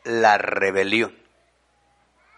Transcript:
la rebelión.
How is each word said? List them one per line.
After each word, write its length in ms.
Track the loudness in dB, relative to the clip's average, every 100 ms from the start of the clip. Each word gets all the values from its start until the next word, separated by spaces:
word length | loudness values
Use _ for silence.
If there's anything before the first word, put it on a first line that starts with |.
la 340 | -6 2 2 2
rebelión. 800 | 0 -2 -2 0 0 -2 -2 -8 _ _ _ _ _ _ _ _ _ _ _